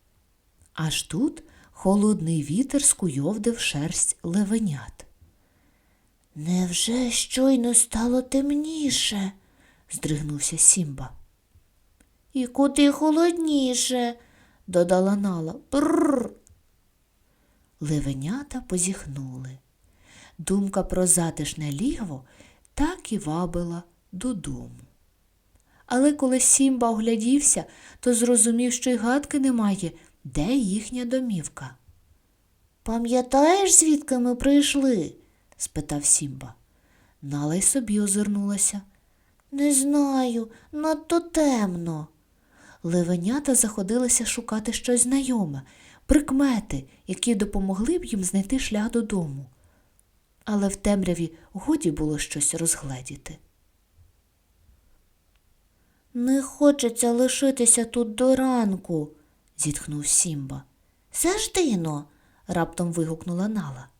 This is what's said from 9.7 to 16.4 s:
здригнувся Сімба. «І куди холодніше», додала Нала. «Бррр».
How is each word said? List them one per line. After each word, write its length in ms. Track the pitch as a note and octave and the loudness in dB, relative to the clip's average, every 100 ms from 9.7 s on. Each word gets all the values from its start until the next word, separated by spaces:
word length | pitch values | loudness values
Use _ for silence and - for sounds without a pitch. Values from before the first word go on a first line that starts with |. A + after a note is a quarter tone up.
| _ - | _ -16
здригнувся 680 | - D3+ D3 D3 D3 - E3 | -8 -4 -4 -4 -6 -4 2
Сімба. 520 | - G3 D3+ C3 C3 - - _ _ _ _ _ _ _ _ _ _ | 4 4 0 -6 -12 -16 -20 _ _ _ _ _ _ _ _ _ _
«І 140 | C4+ B3 | -6 -2
куди 460 | C4+ C#4 C#4 C#4+ | 2 2 6 4
холодніше», 1200 | C#4+ D#4 D#4 F4 E4+ D#4 C#4+ B3+ B3 - B3 A#3+ A#3+ _ _ _ _ - | 4 2 4 4 2 0 2 2 0 0 0 -2 -4 _ _ _ _ -2
додала 500 | F3+ F3 F#3 F#3+ G3+ | 2 4 4 4 2
Нала. 380 | G3+ E3+ D#3+ - - | 0 -2 -6 -8 -4
«Бррр». 580 | C#4 D#4 D#4+ D4+ C4 - - | 0 2 2 4 2 -2 -10